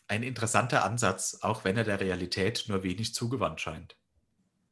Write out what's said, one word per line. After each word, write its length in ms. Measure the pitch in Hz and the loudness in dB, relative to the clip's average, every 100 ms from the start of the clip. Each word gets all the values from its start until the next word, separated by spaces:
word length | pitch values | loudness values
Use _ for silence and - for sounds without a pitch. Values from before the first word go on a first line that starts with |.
| - | -4
„Ein 160 | 107 | -2
interessanter 600 | 123 113 110 107 123 131 98 | -2 -2 2 2 4 4 4
Ansatz, 540 | 120 104 - - - | 2 2 2 -2 -2
auch 220 | 98 110 95 | -2 0 0
wenn 100 | 110 | 2
er 60 | 107 | 0
der 140 | 98 | 0
Realität 680 | 95 90 87 - 95 117 - | 0 -2 -2 0 0 0 -2
nur 160 | 95 | -2
wenig 300 | 92 92 113 - | 0 -2 -4 -4
zugewandt 440 | 117 127 82 80 | -2 0 -2 -4
scheint.“ 360 | - 82 85 - _ _ _ _ _ _ _ | -8 -10 -12 -20 _ _ _ _ _ _ _